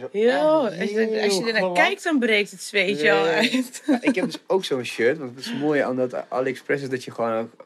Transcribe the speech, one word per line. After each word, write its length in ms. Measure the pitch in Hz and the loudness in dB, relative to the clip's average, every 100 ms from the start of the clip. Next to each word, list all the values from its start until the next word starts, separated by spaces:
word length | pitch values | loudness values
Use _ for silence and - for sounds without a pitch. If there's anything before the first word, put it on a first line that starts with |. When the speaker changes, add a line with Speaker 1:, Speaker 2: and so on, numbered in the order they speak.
| 127 | -8
Speaker 1:
Heel, 560 | 202 233 277 311 311 233 | 0 2 4 4 4 2
Speaker 2:
echt 120 | 170 | -2
Speaker 1:
als 80 | 208 | -4
je, 300 | 214 220 214 | 0 0 0
als 100 | 208 | 0
je 60 | 190 | 0
Speaker 2:
heel 80 | 233 | 0
Speaker 1:
ernaar 140 | 220 | 0
Speaker 2:
glad. 140 | 185 175 | 0 2
Speaker 1:
kijkt, 280 | 359 392 | 2 2
dan 160 | 349 294 | 0 0
breekt 320 | 226 208 202 | 2 2 0
het 100 | 185 | -6
zweet 400 | - 202 202 151 | -4 -2 0 2
je 100 | 151 | 2
al 140 | - 196 | 4 2
Speaker 2:
Ja, 60 | |
ja, 80 | 202 | 2
ja. 100 | 240 | 2
Speaker 1:
uit. 320 | 254 247 - | 0 -2 -6
<laughs> 40 | 294 | 0
Speaker 2:
Ja, 140 | 247 | 2
ik 140 | 302 208 | 2 0
heb 100 | 170 | -2
dus 120 | - - | -6 0
ook 180 | 190 185 | 0 0
zo'n 180 | 135 | -4
shirt, 340 | 117 - 113 160 | -4 0 2 2
want 180 | 127 131 | -6 -10
het 100 | 220 | -8
is 80 | |
mooi 260 | 139 151 143 | -2 0 2
aan 140 | 107 127 | 0 0
dat 340 | 127 76 - | -2 -4 -4
AliExpress 540 | 120 135 - - 143 | -2 -2 -4 -4 -4
is 60 | 135 | -2
dat 140 | 127 | -6
je 80 | 127 | -8
gewoon, 400 | 120 117 113 117 - | -4 -2 -2 -4 -12